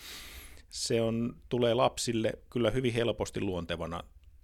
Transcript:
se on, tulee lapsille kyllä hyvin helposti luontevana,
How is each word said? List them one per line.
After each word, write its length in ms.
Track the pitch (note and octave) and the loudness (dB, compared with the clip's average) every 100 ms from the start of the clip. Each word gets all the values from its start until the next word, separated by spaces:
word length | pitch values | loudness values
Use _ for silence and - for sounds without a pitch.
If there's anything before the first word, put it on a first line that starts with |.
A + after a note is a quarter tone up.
| - - - - - - - | -16 -16 -16 -16 -18 -20 -16
se 340 | - - A#2 | -8 0 2
on, 340 | A2+ A2+ A#2+ - - | 2 0 -2 -6 -4
tulee 260 | A#2+ A#2+ | 2 4
lapsille 580 | A#2 C3 - - A2+ A2 - - | 6 4 2 -2 0 0 -2 -6
kyllä 200 | B2+ A2+ | 2 2
hyvin 220 | A#2+ B2+ | 2 0
helposti 480 | A2+ A#2 G2+ G2+ G#2+ | 2 0 0 -2 -2
luontevana, 640 | G2+ F2 E2+ E2+ E2 E2+ - - - - | -2 -2 -4 -4 -4 -6 -10 -20 -20 -20